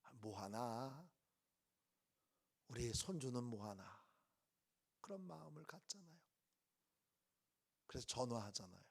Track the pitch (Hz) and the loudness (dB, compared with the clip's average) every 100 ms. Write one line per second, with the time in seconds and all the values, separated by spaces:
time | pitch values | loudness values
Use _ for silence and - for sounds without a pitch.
0 | - 123 107 98 101 107 120 117 135 139 | -14 -4 -2 0 0 4 4 4 0 -2
1 | 175 _ _ _ _ _ _ _ _ _ | -12 _ _ _ _ _ _ _ _ _
2 | _ _ _ _ _ _ - 117 120 107 | _ _ _ _ _ _ -4 2 4 4
3 | - 180 131 123 120 110 104 98 95 - | 4 2 4 4 2 0 0 -2 -8 -12
4 | - _ _ _ _ _ _ _ _ _ | -18 _ _ _ _ _ _ _ _ _
5 | - 196 185 160 156 151 156 156 - 202 | -6 -6 -4 -6 -8 -8 -8 -10 -8 -10
6 | 170 170 _ _ _ _ _ _ _ _ | -10 -18 _ _ _ _ _ _ _ _
7 | _ _ _ _ _ _ _ _ - 131 | _ _ _ _ _ _ _ _ -4 -2
8 | 117 123 127 117 104 - 90 92 - | 0 2 4 4 0 -4 -6 -12 -18